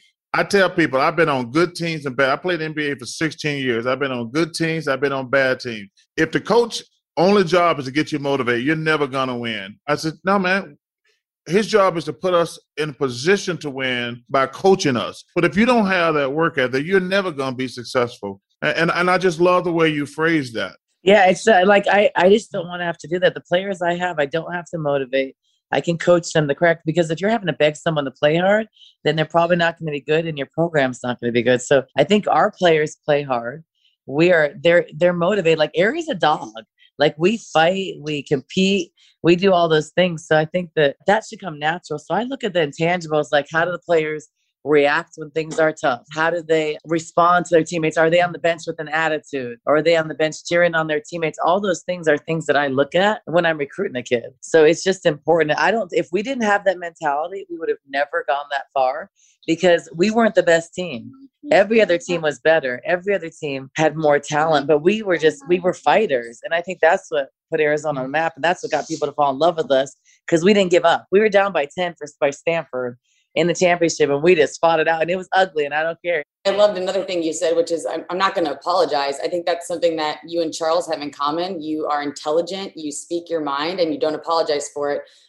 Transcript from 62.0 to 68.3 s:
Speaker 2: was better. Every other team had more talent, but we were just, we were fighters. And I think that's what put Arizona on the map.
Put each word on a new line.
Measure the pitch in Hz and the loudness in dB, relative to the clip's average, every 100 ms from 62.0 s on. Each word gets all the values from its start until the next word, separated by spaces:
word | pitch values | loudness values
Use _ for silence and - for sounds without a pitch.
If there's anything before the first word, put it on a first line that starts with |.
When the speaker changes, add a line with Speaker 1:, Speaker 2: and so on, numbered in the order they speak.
| - 170 | -2 -2
Speaker 2:
was | 156 131 | -2 0
better. | 160 160 135 123 151 | 2 2 0 -4 -4
Every | 180 185 196 | -2 -2 -4
other | 165 | -4
team | - 151 135 135 - | -10 -8 -8 -8 0
had | 156 156 | 0 2
more | 151 143 | 2 2
talent, | - 151 160 147 143 | 2 -2 2 2 2
but | 147 | 2
we | 170 214 | 2 0
were | 202 165 | 0 0
just, | 156 147 160 | 2 0 0
we | 185 | 0
were | 180 | 0
fighters. | - 147 175 214 127 117 117 | -2 2 2 2 -2 -4 -12
And | 151 | -6
I | 165 | -6
think | 180 180 | -6 0
that's | 160 190 - | 2 2 0
what | 151 135 _ _ | -4 -4 _ _
put | 160 | -2
Arizona | 151 151 151 139 | 0 0 -2 -6
on | 131 | -4
the | |
map. | 151 165 | -4 -4